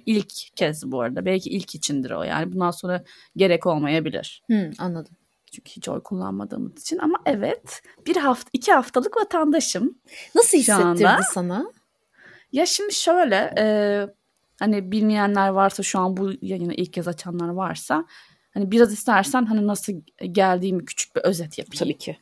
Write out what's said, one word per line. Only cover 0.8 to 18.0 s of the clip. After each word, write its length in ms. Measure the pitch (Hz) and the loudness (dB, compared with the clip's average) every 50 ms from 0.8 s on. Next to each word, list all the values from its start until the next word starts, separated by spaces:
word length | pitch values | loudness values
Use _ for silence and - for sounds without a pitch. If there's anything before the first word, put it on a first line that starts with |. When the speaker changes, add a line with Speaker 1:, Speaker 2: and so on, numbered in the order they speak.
| - 131 | -8 -6
Speaker 1:
bu 100 | 131 127 | -4 -4
arada, 240 | 120 113 - - 185 | -4 -4 -4 -4 -2
belki 240 | 185 190 190 185 - | -2 -2 -2 -2 -4
ilk 260 | - 196 180 - - | -6 -6 -8 -8 -10
içindir 360 | 156 - - 147 139 127 - | -8 -6 -4 -4 -4 -4 -4
o 120 | - 82 82 | -6 -6 -4
yani. 300 | - - 151 165 180 180 | -4 -4 -4 -4 -4 -4
Bundan 180 | 185 180 175 | -2 -2 -2
sonra 320 | 170 - - 180 180 175 180 - - - - _ _ | -2 -4 -6 -6 -6 -6 -6 -10 -20 -20 -20 _ _
gerek 300 | 220 190 185 175 170 - | 0 2 4 4 2 2
olmayabilir. 760 | 180 160 151 147 143 156 160 160 156 - - - - - - _ - | 0 0 0 0 0 0 0 -2 -2 -4 -6 -8 -10 -14 -12 _ 0
Speaker 2:
Hı, 200 | 226 208 185 156 147 - | 0 0 0 -2 -6 -8
anladım. 360 | 170 180 170 165 151 - - _ _ _ _ _ _ _ | -8 -6 -6 -8 -10 -14 -20 _ _ _ _ _ _ _
Speaker 1:
Çünkü 200 | - - - - | -20 -20 -20 -20
hiç 180 | - - - - | -18 -12 -10 -8
oy 140 | - - - | -8 -8 -8
kullanmadığımız 760 | - 202 185 185 - - - - - - - - - - - | -8 -8 -8 -6 -6 -8 -8 -8 -8 -8 -8 -8 -10 -10 -12
için 160 | - - 311 370 | -10 -8 -4 -2
ama 180 | - 302 339 - - | 0 0 0 0 0
evet, 560 | - 190 208 202 254 427 - - - - - - - _ _ _ - | 0 0 0 0 -2 -2 -4 -8 -12 -18 -18 -18 -20 _ _ _ -2
bir 80 | - | 0
haft-, 340 | - - 277 247 - - - - | 2 2 2 2 0 -2 -6 -6
iki 180 | 247 - - 370 | -2 2 4 4
haftalık 440 | 277 247 - - 254 254 415 - 466 | 4 4 2 0 -2 -2 0 0 -2
vatandaşım 800 | 415 415 - 339 311 302 294 330 - - - 180 214 311 - - _ _ - - - - - | 0 0 0 2 2 2 2 2 0 0 -2 -2 -2 -4 -4 -6 _ _ -20 -20 -18 0 4
Speaker 2:
Nasıl 220 | - 466 - - 311 | 4 6 6 6 4
Speaker 1:
şu 120 | 233 - 208 | 6 6 4
anda. 180 | 190 175 175 175 | 6 4 4 4
Speaker 2:
hissettirdi 280 | 175 175 180 226 - 762 719 - | 6 6 6 6 6 2 0 -2
sana? 380 | 185 175 175 180 208 320 440 - _ _ _ _ _ _ _ _ _ _ - - - _ _ | -2 -2 -2 -2 -4 -4 -6 -10 _ _ _ _ _ _ _ _ _ _ -20 -20 -20 _ _
Speaker 1:
Ya 140 | - 262 339 | -2 0 0
şimdi 280 | 349 - - 403 415 392 | 2 0 -2 -2 -2 -4
şöyle, 600 | - - 339 339 359 349 262 196 190 220 - - - | 0 2 4 4 4 4 4 4 2 2 0 0 0
e, 80 | 214 214 214 208 208 208 202 202 202 202 - _ _ _ _ _ _ _ _ _ | 2 2 2 2 2 2 0 0 -2 -4 -8 _ _ _ _ _ _ _ _ _
hani 320 | 196 214 214 202 190 185 | 0 0 0 0 -2 -2
bilmeyenler 580 | 196 220 214 214 214 208 202 202 202 202 196 196 | 0 2 2 2 2 2 2 2 2 2 2 2
varsa, 340 | 190 190 196 196 196 - 196 | 4 4 2 2 2 0 -4
şu 160 | - - 196 | -2 0 0
an 180 | 185 185 190 185 | 0 0 0 -2
bu 140 | 196 196 190 - | -2 -4 -4 -6
yayını 320 | - 190 196 180 170 175 - | -6 -6 -6 -4 -4 -4 -4
ilk 200 | - 185 180 - | -4 -6 -4 -6
kez 140 | 180 170 175 | -6 -6 -6
açanlar 420 | 175 160 - 180 170 175 170 170 | -6 -8 -8 -8 -6 -6 -6 -4
varsa, 560 | 175 185 190 175 143 151 - - - 311 | -4 -4 -4 -6 -6 -8 -4 -2 -2 -2